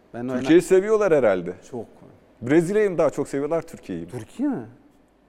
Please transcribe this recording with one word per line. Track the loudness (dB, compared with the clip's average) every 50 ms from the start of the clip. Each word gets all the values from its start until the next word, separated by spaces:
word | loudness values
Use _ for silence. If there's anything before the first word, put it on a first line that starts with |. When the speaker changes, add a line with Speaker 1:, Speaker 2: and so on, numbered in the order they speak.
| _ _ -14
Speaker 1:
Ben | -10 -8 -6
Speaker 2:
Türkiye'yi | -6 -2 2 4
Speaker 1:
oyna- | 4 4
Speaker 2:
seviyorlar | 6 4 2 2 4 2 0 2 2 2 2
herhalde. | 4 4 4 2 2 -2 -8 -12 -14 -16 -16
Speaker 1:
Çok. | -14 -14 -14 -14 -20 -20 -20 -20 -20 -20 _ _ _ -10
Speaker 2:
Brezilya'yı | -2 2 2 2 2 2 0 0 0 0
mı | 0 0
daha | 0 0
çok | 0 -4 -8 -6
seviyorlar, | -6 -6 -4 -4 -4 -4
Türkiye'yi | -6 -8 -16 -18 -12 -10 -10 -10 -10
mi? | -12
Speaker 1:
Türkiye | -14 -14 -16 -14 -10 -6 -6 -4
mi? | -4 -6 -10 -14 -18 -20 _ _ _ _ _ _ _ _ _